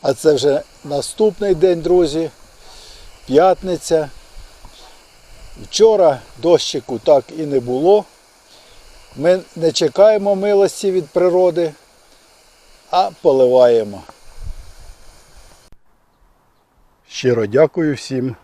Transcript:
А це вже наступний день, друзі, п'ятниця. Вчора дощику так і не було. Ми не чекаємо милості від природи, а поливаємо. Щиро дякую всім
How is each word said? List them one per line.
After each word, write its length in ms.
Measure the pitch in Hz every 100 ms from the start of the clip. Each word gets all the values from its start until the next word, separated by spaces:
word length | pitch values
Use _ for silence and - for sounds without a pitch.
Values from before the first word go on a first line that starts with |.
А 120 | 139
це 200 | 135 160
вже 280 | 143 143 143 - -
наступний 720 | 143 143 - - 214 180 202 170
день, 260 | 185 170
друзі, 480 | 165 180 170 151 160 - - - - - - - - - -
п'ятниця. 840 | 135 185 180 190 170 - 160 147 - - - - - - - - - _ _ _ - - -
Вчора 560 | - - 220 208 170 131 107 -
дощику 640 | 156 165 - 147 - 117
так 240 | - 143 - 156
і 80 | 151
не 140 | 139
було. 460 | 120 127 160 208 - _ _ _ _ - - - - - - 139
Ми 260 | 156 185 - -
не 160 | 165
чекаємо 640 | 139 156 156 208 214 202 196
милості 560 | 202 202 196 - 202
від 160 | 185 147
природи, 640 | 180 180 175 180 165 170 143 _ _ _ _ _ _ _ _ _ _ _
а 180 | 180 196 165
поливаємо. 840 | 175 135 127 127 123 117 104 101 - - - - - - - - - - - - _ - - _ _ - _ _ _ _ _ _ _ _ _ _ _ _ _
Щиро 360 | - 131 117 107
дякую 500 | 120 156 - 156 135
всім 400 | - 131 131 113